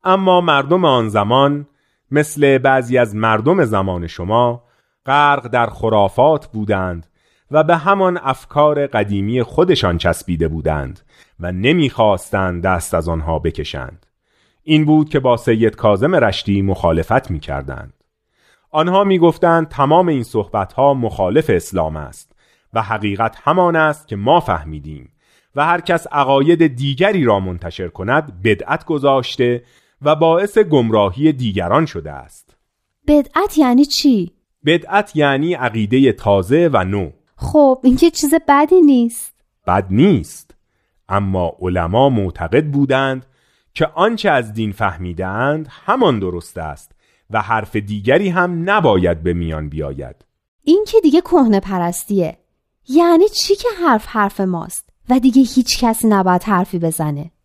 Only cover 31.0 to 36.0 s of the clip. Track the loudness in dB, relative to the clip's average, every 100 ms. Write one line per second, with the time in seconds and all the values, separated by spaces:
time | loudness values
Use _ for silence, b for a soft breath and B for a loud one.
31 | 2 2 0 0 -2 -2 0 0 0 -6
32 | -12 -16 -20 -20 _ _ _ _ _ _
33 | 0 2 2 -4 -2 0 2 4 2 2
34 | 2 2 -2 _ _ _ 0 0 0 -2
35 | -2 0 0 0 -2 -2 -4 -2 0 4